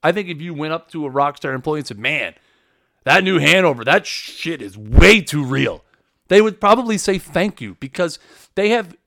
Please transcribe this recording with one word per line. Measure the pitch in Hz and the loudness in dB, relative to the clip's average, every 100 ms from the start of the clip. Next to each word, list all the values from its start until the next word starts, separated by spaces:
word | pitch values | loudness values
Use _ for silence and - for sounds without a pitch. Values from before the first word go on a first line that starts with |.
I | 156 | 0
think | 180 185 | -2 -6
if | 160 | -10
you | 170 | -10
went | 156 156 | -8 -8
up | 160 _ | -8 _
to | 165 147 | -10 -6
a | |
Rockstar | 131 143 143 143 | -2 -2 -2 -8
employee | 131 143 151 | -6 -4 -6
and | 139 | -6
said, | 104 | -6
"Man, | 135 156 101 - _ _ _ _ _ _ | -4 -4 -6 -10 _ _ _ _ _ _
that | - 165 | 2 2
New | 190 185 | 4 2
Hanover, | 143 180 185 127 | 4 4 2 0
that | 113 175 - | 0 0 0
shit | - - - 165 160 | -14 -14 -12 -10 -8
is | 101 98 | -12 -16
way | 107 127 175 220 | 2 6 8 6
too | 160 147 | 2 -4
real," | 135 135 131 - _ _ _ _ _ | -2 -2 -2 -4 _ _ _ _ _
they | 190 | 4
would | 220 202 | 4 0
probably | 208 233 240 208 | 2 2 2 -2
say | - 165 | -2 -4
thank | - 175 202 - | -2 -2 -2 -4
you, | 107 90 | -16 -14
because | 135 - 175 - _ - _ | -14 -4 -6 -6 _ -20 _
they | - 208 | -2 0
have | 233 190 - | 0 -4 -16